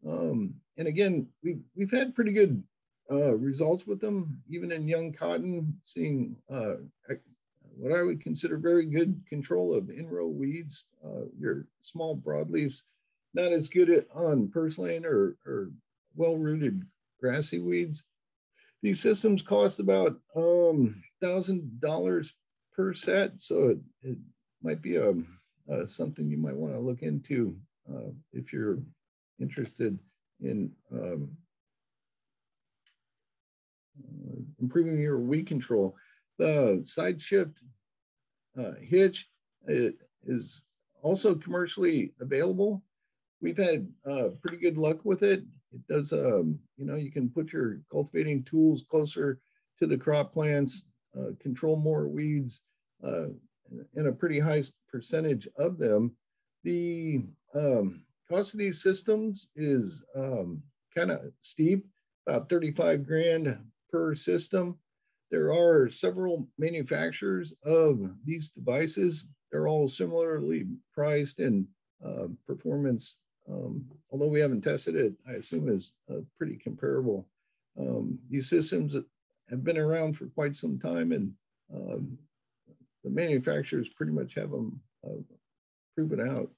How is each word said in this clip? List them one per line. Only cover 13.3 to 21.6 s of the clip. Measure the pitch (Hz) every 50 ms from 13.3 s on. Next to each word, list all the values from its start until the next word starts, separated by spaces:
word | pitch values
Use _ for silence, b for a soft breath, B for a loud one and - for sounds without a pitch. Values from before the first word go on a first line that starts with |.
| _
not | 170 180 175 170
as | 165 151 -
good | - 175 180 165
at, | 170 151 - - -
on | 147 170 165 151 135 110 95
purslane | - 165 160 160 156 165 185 175 170 165 165
or, | - 143 101 98 95 - _ _
or | - 135 - 196 175 143 117 _ _ _ _ _ _ _
well-rooted | 151 165 165 165 160 156 151 151 156 147 139 202 95 92 - _ _ _ _ _ _
grassy | - 127 123 147 151 - - 175
weeds. | 175 175 175 175 175 165 156 147 - _ _ _ _ _ _ _ _ _ b b b b b b -
These | 208 196 -
systems | - - 214 202 - 220 202 185 -
cost | - 196 202 208 202 196 -
about, | - 190 190 - 185 160 151 - _ _ _
um, | 160 165 170 175 175 175 170 160 156 127 110 104 98 87 - _ _
thousand | - 180 180 190 180 185 190 180